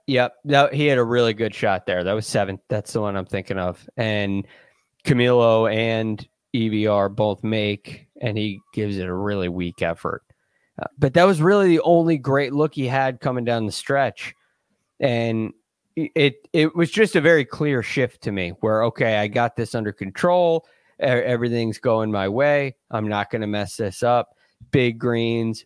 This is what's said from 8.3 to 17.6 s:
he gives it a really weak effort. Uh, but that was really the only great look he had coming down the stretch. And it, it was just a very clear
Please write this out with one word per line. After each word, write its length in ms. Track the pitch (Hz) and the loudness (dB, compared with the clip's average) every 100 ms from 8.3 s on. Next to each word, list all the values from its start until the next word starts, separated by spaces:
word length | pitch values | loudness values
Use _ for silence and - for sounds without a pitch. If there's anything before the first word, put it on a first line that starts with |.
| 107 | -4
he 220 | 107 98 - | -4 -6 -10
gives 240 | - 104 98 | -6 -4 -4
it 100 | 90 | -6
a 60 | |
really 360 | 90 104 101 90 | -4 -4 -4 -4
weak 340 | 90 87 - | -4 -6 -4
effort. 400 | 85 85 78 - - _ _ _ _ - | -4 -4 -8 -10 -14 _ _ _ _ -12
Uh, 40 | - - | -12 -2
but 160 | 139 | 2
that 120 | 165 185 | 4 4
was 160 | 165 | 4
really 260 | 170 202 190 | 4 4 4
the 140 | 160 | 4
only 360 | 165 170 165 151 | 4 4 4 0
great 360 | 127 135 135 | 0 0 0
look 200 | 143 151 | 0 0
he 140 | - 127 | -2 -2
had 320 | 135 135 127 | 0 0 -2
coming 240 | 139 127 | -4 -2
down 220 | 120 117 107 | -2 0 -2
the 60 | |
stretch. 640 | - - 139 123 - - - _ _ _ _ _ - | -4 -2 0 0 -4 -14 -18 _ _ _ _ _ -4
And 520 | 135 117 117 113 110 - _ _ _ 160 | -2 0 0 -2 -4 -10 _ _ _ -8
it, 500 | 151 160 143 139 _ | -4 2 2 0 _
it 200 | 165 156 | 0 2
was 160 | 170 165 | 2 0
just 280 | 214 214 175 | 2 2 4
a 40 | |
very 220 | 151 160 | 4 4
clear 400 | 135 - | 2 -4